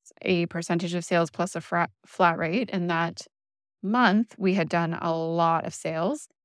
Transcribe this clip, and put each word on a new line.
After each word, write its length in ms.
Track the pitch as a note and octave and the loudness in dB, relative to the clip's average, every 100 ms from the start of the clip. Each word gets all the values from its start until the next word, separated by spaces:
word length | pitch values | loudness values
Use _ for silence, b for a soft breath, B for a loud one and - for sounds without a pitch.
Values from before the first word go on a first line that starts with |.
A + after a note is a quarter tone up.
| _ - | _ -8
a 240 | - F3+ E3+ | 0 0 0
percentage 480 | E3+ E3+ E3+ F3 | -4 -2 -2 -2
of 100 | F3 | -4
sales 260 | E3 F3 E3+ | 0 2 2
plus 280 | - F3 E3+ | -2 -4 -6
a 40 | |
fra-, 280 | - F3 E3 _ - | -4 -2 -2 _ -8
flat 320 | - F3 E3 | 2 2 2
rate. 320 | E3 F#3+ B3 | -2 -2 -2
And 180 | G3 F3 | -2 0
that 380 | E3 E3+ - - _ _ _ _ _ | 0 -2 -6 -16 _ _ _ _ _
month 500 | F#3 A#3 A#3 G#3 A#3 - | -2 4 4 4 0 -2
we 160 | F#3+ | 0
had 160 | F#3+ D#3+ | 0 0
done 240 | F3 E3+ | 0 0
a 200 | E3 E3+ | -2 -4
lot 520 | E3 E3 E3 E3 E3 - | -2 -2 2 2 2 -2
of 80 | |
sales 560 | - - D#3+ F3+ D4 - _ | -8 -6 -2 -2 -4 -8 _